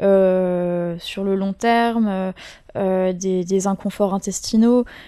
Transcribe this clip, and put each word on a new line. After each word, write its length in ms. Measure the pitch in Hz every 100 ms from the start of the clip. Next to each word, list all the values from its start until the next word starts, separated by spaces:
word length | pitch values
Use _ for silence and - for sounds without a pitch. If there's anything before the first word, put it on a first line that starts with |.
euh, 920 | 196 196 190 185 180 180 175 175 175 170
sur 240 | - -
le 120 | 196 196
long 180 | 196
terme, 540 | 190 233 233 233 233 214
euh, 220 | 190 185 - - - - -
euh, 380 | 190 185 185
des, 320 | 180 190 185 175
des 220 | 190 196
inconforts 460 | 190 202 - 202
intestinaux. 720 | 196 - - - 220 233 247 240 -